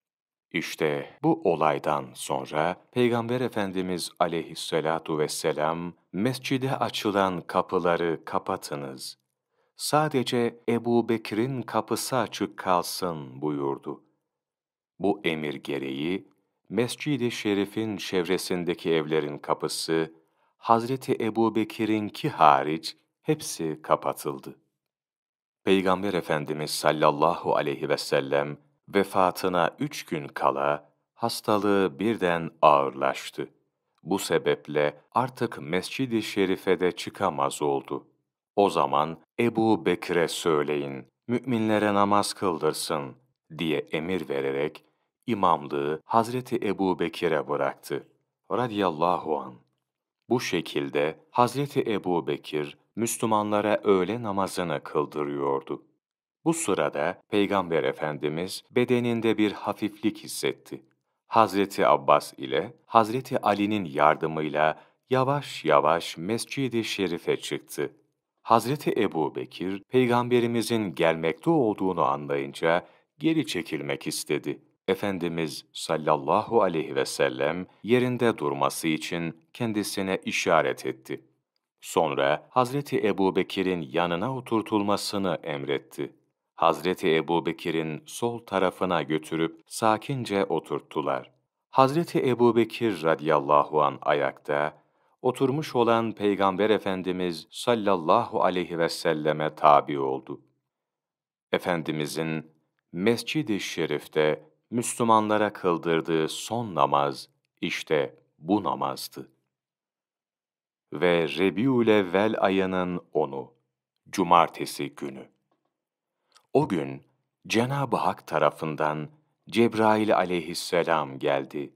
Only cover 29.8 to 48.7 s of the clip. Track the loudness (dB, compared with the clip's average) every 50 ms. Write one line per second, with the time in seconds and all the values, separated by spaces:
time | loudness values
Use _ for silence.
29.8 | -8 -8 -8 -10 -10 -6 -6 -6 -6 -8 -8 0 0 0 2 2 0 0 -2 -2
30.8 | -4 _ _ _ _ _ _ _ -6 -4 -4 -4 -2 0 0 2 2 2 2 4
31.8 | 2 2 0 -2 -2 -2 0 0 0 0 0 0 -2 -6 -4 _ 4 6 6 6
32.8 | 4 0 -2 -2 -2 -2 -2 -2 -8 -12 -8 -8 -10 -10 _ _ _ _ _ _
33.8 | _ _ _ _ _ -2 -2 -2 0 2 0 2 2 2 0 0 -2 -4 0 0
34.8 | 0 0 -2 -4 _ _ _ -2 -2 -2 -4 -6 -6 -6 -6 -8 -8 -4 -4 -4
35.8 | -4 -4 -6 -6 -4 -2 -2 -2 -2 -2 0 0 2 2 0 -2 0 0 0 2
36.8 | 2 0 0 -2 -10 -12 -6 -2 -2 -2 0 0 -2 -2 -2 -2 -2 0 0 -2
37.8 | -4 -6 -10 -10 -10 _ _ _ _ _ _ _ _ _ _ 2 2 4 4 2
38.8 | 2 2 2 2 0 0 -2 -10 -14 _ _ 0 0 0 2 2 4 4 4 2
39.8 | 2 0 0 0 -2 -2 2 2 2 2 0 -2 0 2 2 2 2 0 -2 -2
40.8 | -4 -6 -8 -10 -14 -16 _ _ _ -4 -4 -4 -2 0 0 0 2 2 2 4
41.8 | 4 2 4 4 4 4 4 2 2 0 -4 -2 -2 -2 -2 2 0 0 0 0
42.8 | -4 -4 -4 -4 -4 -8 -12 -16 _ _ _ _ _ _ -10 -6 -2 0 0 -2
43.8 | -2 -4 -6 -4 -4 -2 -4 -4 -4 -4 -4 -2 -2 -2 -2 -2 -2 -4 -4 -8
44.8 | _ _ _ _ _ _ _ _ _ -4 -2 2 4 4 4 2 0 -4 -4 -2
45.8 | -2 -2 -2 -4 -4 _ 2 2 2 2 -4 -8 -6 -4 -6 -4 -2 -2 -2 0
46.8 | 0 0 0 0 -2 -4 -4 -2 0 0 0 0 0 -2 -2 -2 -2 -2 -4 -6
47.8 | -8 -8 -8 -8 -8 -12 _ _ _ _ _ _ _ _ -4 -2 -2 -2